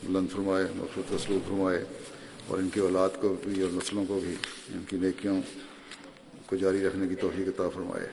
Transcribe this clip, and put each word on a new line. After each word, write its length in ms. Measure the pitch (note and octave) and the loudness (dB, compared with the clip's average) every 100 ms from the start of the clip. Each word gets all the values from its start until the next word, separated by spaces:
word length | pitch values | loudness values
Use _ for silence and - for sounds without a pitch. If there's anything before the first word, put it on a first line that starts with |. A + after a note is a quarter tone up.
بلند 240 | F#2 F#2+ F#2 | 2 2 2
فرمائے، 320 | F#2+ G2 F#2+ F#2 F#2 | 0 2 2 2 -2
مغفرت 340 | F#2 - F#2 | -4 -4 -2
کا 80 | G2 | -2
سلوک 300 | - G2 F2+ | 2 0 2
فرمائے، 360 | G2 F#2 F2 - - - - - - - | 2 4 2 0 -10 -12 -14 -16 -14 -4
اور 120 | F#2 | 0
ان 100 | F#2+ | 0
کی 60 | G#2 | 4
اولاد 320 | F#2+ F#2 F#2+ - | 4 6 4 4
کو 140 | G#2 F#2 | 2 2
بھی 160 | F#2+ G2 | -2 0
اور 80 | F#2+ | 2
نسلوں 320 | F2+ - G#2 F#2+ | 0 -2 -2 0
کو 120 | G2 | 0
بھی 120 | F2 E2+ - - - | 0 -4 -6 -8 -10
ان 80 | E2+ E2 | -8 -4
کی 80 | F#2+ | 0
نیکیوں 440 | F#2 F2+ G2+ F#2+ - - - - - - - - - - - | 2 2 0 0 0 -10 -14 -16 -16 -16 -16 -18 -20 -18 -2
کو 100 | F#2+ | 2
جاری 300 | F#2+ G2 F#2+ | 4 4 2
رکھنے 220 | F#2+ F#2+ | 2 0
کی 60 | F2+ | 2
توفیق 280 | F#2 F2 F#2 | 0 2 -2
عطا 200 | F#2 F2+ | 0 0
فرمائے۔ 380 | F2+ F2+ F2 F2+ | -2 -4 -4 -6